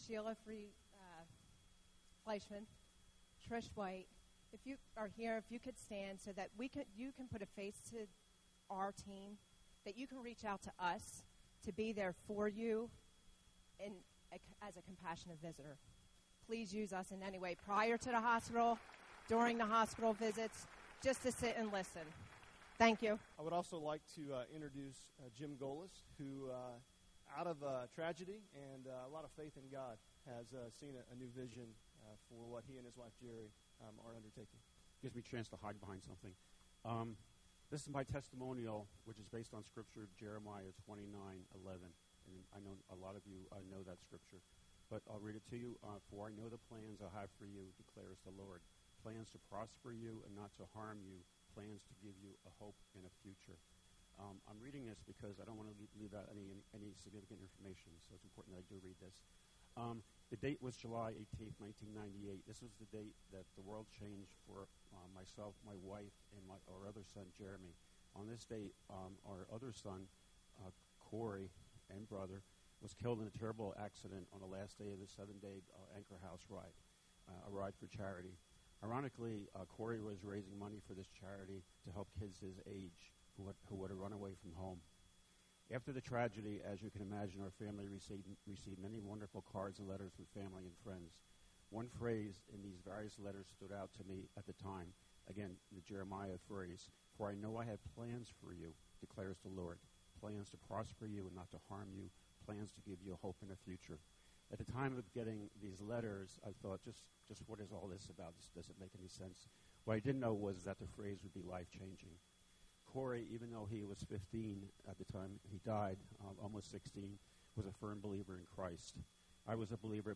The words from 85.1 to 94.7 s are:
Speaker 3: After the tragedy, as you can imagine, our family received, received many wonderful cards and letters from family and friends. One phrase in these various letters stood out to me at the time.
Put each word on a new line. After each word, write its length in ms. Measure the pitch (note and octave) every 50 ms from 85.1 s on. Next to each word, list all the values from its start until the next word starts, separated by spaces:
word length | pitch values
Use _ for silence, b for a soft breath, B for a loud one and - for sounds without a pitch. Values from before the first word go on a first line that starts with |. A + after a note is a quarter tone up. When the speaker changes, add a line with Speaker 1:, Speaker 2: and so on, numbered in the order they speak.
| - - B B B B B B B B B -
Speaker 3:
After 220 | - B2+ B2 - C#3
the 80 | C3
tragedy, 580 | B2 - B2+ A#2 A#2+ A#2 G2+ A2 G#2 G#2+ G#2 G2
as 220 | - G2 G2+ F2+
you 80 | G#2 G#2
can 120 | - G2+
imagine, 380 | G2+ F#2+ G#2 G#2 G#2 G2 F2 G2
our 120 | G2 F#2+
family 360 | F#2 - A2 G#2 G#2 G#2 G2+ G2
received, 400 | G2+ F#2+ F2+ - G#2+ G2 G2 F#2+ G2 - -
received 360 | G#2 G2+ F#2+ - G#2+ F#2+ F#2
many 180 | F#2+ G2+ A2 A2+
wonderful 400 | G2+ G2+ G#2 G#2+ G#2 F#2+ - G2+
cards 400 | - - - G2 G2 G2+ F#2 -
and 80 | G#2 F#2+
letters 240 | F#2+ G2 G2 F#2
from 140 | - - F#2 - -
family 320 | G#2+ G2 G2 F#2+ F#2 F#2 F#2
and 80 | E2+ - -
friends. 320 | G#2+ F#2+ F2+ E2+ E2 - - - B B B B B B B B B
One 180 | G2+ A2 A#2 B2
phrase 560 | A#2 - A#2 A#2+ A#2 A2 G#2 G#2 F#2+ - - - -
in 80 | G2+
these 200 | G2 G2+ F#2 F2 E2+
various 320 | F#2+ F#2 G#2+ G#2+ G#2+ - -
letters 300 | G2+ G2+ G2 G2 F#2+ -
stood 240 | - - G2+ F#2
out 220 | G2+ G2+ F#2+ F#2+ -
to 100 | - F#2
me 240 | F#2+ F#2+ F#2+ F#2+ - -
at 100 | G#2+ G#2
the 80 | - F#2+
time. 380 | - G2 G2